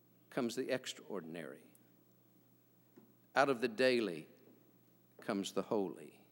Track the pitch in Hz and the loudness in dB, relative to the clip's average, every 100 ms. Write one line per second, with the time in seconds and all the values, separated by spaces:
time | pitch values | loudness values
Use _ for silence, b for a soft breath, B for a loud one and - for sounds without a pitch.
0 | _ _ - 143 120 127 135 131 - - | _ _ -8 -2 -2 -2 -2 -4 -4 -12
1 | - 101 80 85 69 69 - - - _ | -10 -10 -8 -10 -10 -12 -18 -20 -20 _
2 | _ _ _ _ _ _ _ _ _ - | _ _ _ _ _ _ _ _ _ -20
3 | - _ _ 131 139 120 120 107 127 120 | -20 _ _ 4 4 4 0 4 4 6
4 | 101 78 - - - - _ _ _ _ | 2 -2 -10 -20 -20 -20 _ _ _ _
5 | _ - - 101 90 98 - 110 92 - | _ -12 -4 -2 -2 -4 0 0 0 -4
6 | 73 - - | -16 -20 -20